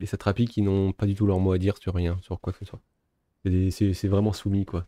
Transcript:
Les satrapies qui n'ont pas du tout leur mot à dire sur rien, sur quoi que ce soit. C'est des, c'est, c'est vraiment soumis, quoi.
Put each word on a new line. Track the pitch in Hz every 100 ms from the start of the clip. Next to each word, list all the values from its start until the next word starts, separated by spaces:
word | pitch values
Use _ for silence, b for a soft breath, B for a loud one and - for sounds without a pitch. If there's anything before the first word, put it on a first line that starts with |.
Les | 101
satrapies | 101 101 98 117
qui | -
n'ont | 101 98 95
pas | - 101
du |
tout | 98 101
leur | 92
mot | 95
à | 92
dire | 98 -
sur | 95
rien, | 90 85 90
sur | - 85
quoi | 101
que | -
ce | 98
soit. | - _ _ _ _ _ _
C'est | 95
des, | 92 92
c'est, | - 101
c'est | 90 98
vraiment | 98 107
soumis, | 101 101 98 95
quoi. | 85